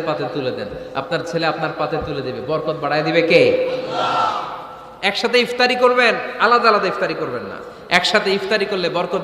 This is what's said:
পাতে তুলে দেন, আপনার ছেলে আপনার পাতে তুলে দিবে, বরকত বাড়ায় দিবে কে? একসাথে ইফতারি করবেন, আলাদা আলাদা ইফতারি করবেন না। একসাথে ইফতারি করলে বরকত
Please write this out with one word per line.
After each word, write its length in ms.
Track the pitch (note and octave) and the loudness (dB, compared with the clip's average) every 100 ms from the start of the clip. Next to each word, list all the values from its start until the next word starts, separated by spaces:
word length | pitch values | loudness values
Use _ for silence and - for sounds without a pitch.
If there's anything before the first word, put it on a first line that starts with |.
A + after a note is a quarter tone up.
| D#3+ | -2
পাতে 180 | D3 C#3 | -4 -4
তুলে 160 | D3+ B2+ | -4 -4
দেন, 180 | B2 G#2 - - | -4 -8 -10 -8
আপনার 260 | - - E3 - | -8 -4 -4 -2
ছেলে 200 | E3+ D#3+ | -2 -2
আপনার 240 | D#3 D#3 - | -2 -4 -4
পাতে 180 | D3+ D#3 D#3+ | -4 -4 -4
তুলে 160 | C#3 | -6
দিবে, 180 | B2+ A#2 | -6 -6
বরকত 360 | B2 D#3 D#3 D3+ | -4 -4 -2 -2
বাড়ায় 220 | C#3+ D3+ | 0 0
দিবে 200 | D#3 E3 | 2 2
কে? 480 | - E3+ A#2+ - - - - - - - - - - - - - - - | 6 6 6 4 0 -2 -4 -2 0 0 0 -2 -6 -12 -14 -16 -18 -4
একসাথে 380 | G3 G3 A#3 B3 | -2 0 2 2
ইফতারি 360 | A#3 A#3+ B3 B3+ | 2 2 2 4
করবেন, 380 | B3 B3 A#3+ G3 - - | 4 6 4 2 -4 0
আলাদা 280 | G3+ A#3+ A#3 | 4 6 6
আলাদা 200 | G#3 F#3 | 4 2
ইফতারি 260 | D#3+ F3 | 0 -2
করবেন 280 | D#3+ D3 B2 | -2 -4 -6
না। 140 | G2+ F2+ - - - | -8 -12 -14 -14 0
একসাথে 420 | F3+ F3 G#3 G3 | 0 2 0 0
ইফতারি 360 | G3 F#3+ G#3+ G3 | -2 0 -2 0
করলে 220 | G3 E3+ | -2 -2
বরকত 320 | E3+ F3 F#3+ | -2 -2 -4